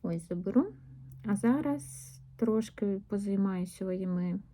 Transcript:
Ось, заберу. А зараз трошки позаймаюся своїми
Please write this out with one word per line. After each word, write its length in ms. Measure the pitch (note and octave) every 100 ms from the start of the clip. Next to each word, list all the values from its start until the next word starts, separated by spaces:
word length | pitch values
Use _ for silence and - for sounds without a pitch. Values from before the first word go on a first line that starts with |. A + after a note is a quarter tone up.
Ось, 260 | F3+ E3+ -
заберу. 380 | F3 F3+ A#3 G4 - - - - - G#3+
А 100 | G3+
зараз 760 | A#3 C#4 D4 C#4+ - - - - - -
трошки 680 | A3+ A3 G#3+ - G3+ G3 G3+
позаймаюся 680 | G3+ G3+ G3 G3 F#3 F3+ -
своїми 640 | F#3+ F#3 F#3 F3+ F3 F#3 -